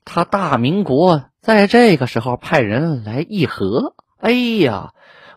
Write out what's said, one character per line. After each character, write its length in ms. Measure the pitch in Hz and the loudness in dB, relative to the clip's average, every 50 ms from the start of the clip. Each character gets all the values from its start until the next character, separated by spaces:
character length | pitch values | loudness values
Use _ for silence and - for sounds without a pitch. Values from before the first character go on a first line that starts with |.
| _ | _
他 180 | - - 170 175 | -8 -4 -4 -4
大 340 | - - 196 190 156 139 | -2 -2 -4 -2 -2 -2
明 280 | 113 120 131 175 208 196 | 0 0 0 -2 -2 -2
国 440 | - 127 139 175 185 165 143 - _ _ _ | 0 0 2 4 4 2 0 -2 _ _ _
在 260 | - - 220 208 202 | -2 2 4 4 4
这 300 | 196 - 240 247 220 175 | 4 6 6 6 6 4
个 100 | 131 131 | 2 0
时 140 | 117 - 117 | -2 -4 -4
候 160 | - 127 123 | -4 -4 -6
派 240 | - - - 170 151 | -8 -4 -2 0 0
人 420 | 120 101 107 127 160 170 151 123 107 | 0 0 -2 -2 -2 -2 -4 -6 -6
来 160 | 107 110 135 | -8 -8 -8
议 260 | 170 - 214 196 143 | -8 -6 -4 -2 -2
和， 500 | - - - 104 92 110 139 262 - - _ _ _ _ | -2 -2 -4 -4 -2 -2 -2 -4 -4 -8 _ _ _ _
哎 140 | _ - 214 | _ -2 -2
呀， 640 | 240 247 247 233 226 208 160 123 107 92 78 76 _ _ _ _ - - - - - | 0 0 0 -2 0 0 0 0 -2 -4 -10 -14 _ _ _ _ -20 -20 -20 -20 -8